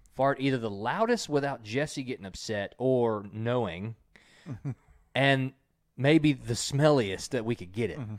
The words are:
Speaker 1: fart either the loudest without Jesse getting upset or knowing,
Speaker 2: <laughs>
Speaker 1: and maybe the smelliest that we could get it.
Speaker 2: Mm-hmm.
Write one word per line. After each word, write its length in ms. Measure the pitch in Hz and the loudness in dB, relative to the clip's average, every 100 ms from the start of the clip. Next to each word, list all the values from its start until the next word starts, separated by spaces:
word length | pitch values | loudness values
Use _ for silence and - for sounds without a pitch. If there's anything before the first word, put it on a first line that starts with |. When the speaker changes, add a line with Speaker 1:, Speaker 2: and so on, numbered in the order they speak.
| - - | -12 0
Speaker 1:
fart 220 | 135 135 | 0 2
either 180 | 139 131 | 0 0
the 120 | 113 | -2
loudest 580 | 101 113 170 226 240 - | -4 -4 0 0 0 0
without 340 | 147 139 123 | 0 0 -4
Jesse 380 | 107 123 151 - | -4 -2 -2 -4
getting 240 | 127 117 95 | -8 -8 -10
upset 480 | - - 104 98 - | -10 -6 -4 -4 -2
or 460 | 127 127 117 107 101 | 2 4 4 0 -4
knowing, 640 | 104 113 123 107 85 107 110 _ - _ _ 170 | -4 0 0 0 -4 -8 -10 _ -20 _ _ -14
Speaker 2:
<laughs> 280 | 113 143 120 _ _ _ 131 | -10 -8 -10 _ _ _ 0
Speaker 1:
and 380 | 135 135 131 - _ _ _ - | 2 2 0 -8 _ _ _ 0
maybe 360 | 131 160 147 | 4 6 6
the 200 | 131 113 | 2 -2
smelliest 760 | 117 - 139 151 143 101 92 - | -4 -2 4 6 6 2 -2 -4
that 160 | 127 110 | -4 -2
we 100 | 120 | -4
could 160 | 90 | -4
get 180 | 101 110 | -4 -4
it. 80 | 147 | -4
Speaker 2:
Mm-hmm. 160 | 110 | -10